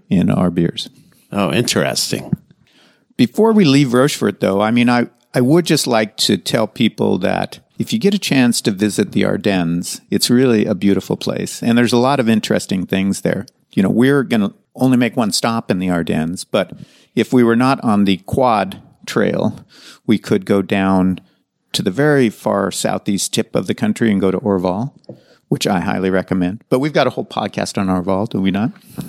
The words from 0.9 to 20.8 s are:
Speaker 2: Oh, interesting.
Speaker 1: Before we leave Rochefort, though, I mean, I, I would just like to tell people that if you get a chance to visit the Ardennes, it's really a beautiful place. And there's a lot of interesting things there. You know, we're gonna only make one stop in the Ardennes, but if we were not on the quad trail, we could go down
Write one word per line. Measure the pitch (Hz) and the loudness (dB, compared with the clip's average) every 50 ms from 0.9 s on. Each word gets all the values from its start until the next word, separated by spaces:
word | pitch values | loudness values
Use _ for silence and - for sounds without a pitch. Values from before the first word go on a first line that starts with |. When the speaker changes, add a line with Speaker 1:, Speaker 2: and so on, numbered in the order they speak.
| - - _ _ _ _ _ _ - | -16 -20 _ _ _ _ _ _ -4
Speaker 2:
Oh, | 101 98 92 - | -2 -2 0 0
interesting. | 113 123 - - 98 76 67 - - - - - - - - - - - _ _ _ _ _ _ _ _ _ _ _ _ _ _ | 0 0 0 0 0 0 0 -2 -4 -4 -4 -4 -6 -4 -6 -8 -8 -8 _ _ _ _ _ _ _ _ _ _ _ _ _ _
Speaker 1:
Before | - 127 110 - - 214 226 220 | 0 0 0 2 2 2 4 6
we | 214 196 | 6 6
leave | 143 135 143 147 123 113 | 6 6 4 4 4 4
Rochefort, | 127 131 151 - - - 104 98 - | 2 2 2 0 0 -2 -2 -2 0
though, | 101 98 98 98 | -2 0 2 2
I | 104 110 | 0 2
mean, | 117 120 120 123 | 2 2 2 4
I, | 123 120 120 - - _ _ _ - | 2 2 0 -2 -6 _ _ _ -2
I | 139 | 0
would | 123 127 156 180 165 | 2 4 4 2 4
just | - 165 139 - | 2 0 0 2
like | 135 120 110 110 104 - - | 0 0 0 0 0 -2 -4
to | - - 107 | 0 0 0
tell | 90 - - - 117 110 | 0 0 -2 -2 0 -2
people | 101 - - 120 104 - - 110 104 101 92 | -2 -2 0 0 0 0 0 0 0 0 0
that | 95 95 95 92 95 - - - _ _ _ - | 0 -2 -2 -2 -4 -6 -8 -16 _ _ _ -8
if | - - - | -6 -4 -4
you | 110 | 0
get | - 202 208 | 0 0 0
a | 196 | 0
chance | - - - 135 123 120 117 - - | -2 0 2 2 2 2 2 0 -2
to | 120 101 | -2 0
visit | 92 107 107 98 - 104 98 - | 0 0 0 0 0 -2 0 0
the | 101 98 | 0 0
Ardennes, | 98 101 98 101 107 98 90 87 82 85 87 90 - - - - _ | 0 0 0 0 0 0 0 0 0 -2 -4 -4 -6 -12 -14 -8 _
it's | - 98 - - | -4 -2 0 2
really | 120 123 131 127 117 107 101 | 2 4 4 4 4 2 2
a | 90 107 | 0 -2
beautiful | 90 - 101 98 92 - - - | 0 2 2 2 0 0 -4 -6
place. | - - - - - - - - - - | -4 -4 -6 -6 -4 -6 -8 -8 -4 -2
And | 117 117 120 | 2 2 4
there's | 123 107 123 | 2 2 2
a | |
lot | 120 120 131 143 135 | 2 2 2 2 2
of | 120 113 | 2 2
interesting | 113 107 - - 107 95 - - 101 95 87 | 0 0 0 0 -2 -2 -2 -2 -4 -4 -4
things | - - 98 95 98 95 - | -2 -2 -2 0 -2 -4 -2
there. | - 87 85 95 104 - _ _ _ _ - | -2 -2 -4 -4 -6 -10 _ _ _ _ -2
You | - 98 | 0 0
know, | 92 | 2
we're | - 110 123 135 143 143 123 | 2 2 2 4 4 2 0
gonna | - 120 110 101 98 - _ _ _ _ | 0 0 -2 -2 -2 -4 _ _ _ _
only | - 127 131 127 | -2 0 2 2
make | 120 127 113 - | 2 2 0 0
one | 131 117 101 | -2 -2 -2
stop | - - - 120 113 117 - - | -2 -2 -2 -2 -2 -4 -2 -4
in | 104 90 | -4 -2
the | 92 92 | 0 0
Ardennes, | 87 85 80 - 90 80 78 82 87 90 - | 0 -2 -2 -2 -2 -2 -2 -4 -6 -8 -10
but | - - 107 90 - - - - - _ _ _ _ _ | -4 -2 -2 -2 -2 -6 -16 -20 -20 _ _ _ _ _
if | 123 110 - - | -2 -2 2 2
we | 127 120 | 4 4
were | 117 117 | 4 4
not | 117 127 131 135 - - | 4 2 2 0 0 0
on | 120 104 101 101 | 0 2 2 2
the | 98 95 87 | 2 0 -2
quad | - - - 135 127 127 113 104 95 95 95 - - - _ _ - | -2 -4 -2 0 2 2 2 2 0 -2 -6 -12 -18 -20 _ _ -16
trail, | - - 120 104 92 - - - - - - - _ - - - - - - _ | -6 -2 0 0 0 0 -2 -2 -4 -4 -8 -16 _ -20 -20 -20 -20 -20 -12 _
we | - 110 98 | -2 -2 -2
could | - - 107 101 92 | 0 0 -2 -2 0
go | - 104 98 | 0 0 0
down | 95 - 104 101 | 0 0 -2 0